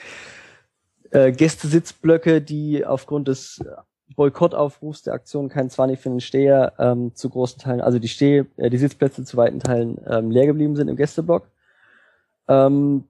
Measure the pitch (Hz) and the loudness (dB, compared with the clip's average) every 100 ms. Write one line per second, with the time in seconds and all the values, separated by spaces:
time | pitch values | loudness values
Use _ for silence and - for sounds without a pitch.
0 | - - - - - _ _ _ _ _ | -20 -20 -20 -20 -20 _ _ _ _ _
1 | - 143 131 127 160 - 151 165 - - | -2 4 4 4 0 0 0 0 0 -4
2 | 160 165 170 160 147 151 151 143 - 135 | 2 2 4 2 0 -8 -4 -4 -2 -4
3 | - 147 135 131 - - - - _ _ | -4 -6 -4 -6 -8 -16 -16 -16 _ _
4 | _ 143 143 - 170 - 147 - 151 151 | _ -2 -2 2 0 0 -4 -4 -16 -12
5 | - - _ 147 139 147 131 - 131 131 | -10 -10 _ -8 -6 -4 -6 -2 -2 -2
6 | 131 123 - 135 139 135 127 - 123 120 | -6 -6 -4 0 4 4 2 0 0 0
7 | 120 - 131 127 127 - 135 123 123 123 | -4 -8 -8 -4 -6 -6 -6 -2 0 0
8 | 113 - 143 143 135 - 120 123 139 - | -2 0 2 2 0 -4 -2 0 -2 0
9 | 135 - 127 123 117 - 127 120 117 - | -4 -4 -8 0 0 0 -4 -2 -2 -8
10 | - 117 113 120 143 151 147 147 143 123 | -4 -4 0 2 2 2 0 -2 -4 -2
11 | 151 - 165 170 - _ _ _ _ _ | -4 -4 -2 -2 -4 _ _ _ _ _
12 | _ _ _ _ - 135 135 143 143 139 | _ _ _ _ 0 4 4 2 0 -2